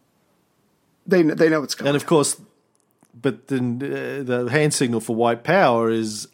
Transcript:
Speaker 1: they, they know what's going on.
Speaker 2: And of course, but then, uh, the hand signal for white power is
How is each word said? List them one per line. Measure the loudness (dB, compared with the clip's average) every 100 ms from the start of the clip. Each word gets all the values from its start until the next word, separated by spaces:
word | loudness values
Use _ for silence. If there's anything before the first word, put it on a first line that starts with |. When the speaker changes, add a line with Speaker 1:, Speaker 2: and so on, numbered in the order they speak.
| _ _ _ _ _ _ _ _ _ _ 0
Speaker 1:
they, | 2
they | 2 4 2
know | 2
what's | -4 -4
going | -2
on. |
Speaker 2:
And | 0
of | 2
course, | 2 2 -4 -12 _ _ _ _ _ _ -6
but | -6 -6 -6
then, | -4 -4 -6
uh, | -8 -8 -8 -8
the | -4 -2 0
hand | 0 0
signal | 0 0 -2
for | -2
white | 0 0 0
power | 0 4 4 4 0
is | -2 -4 -8 -6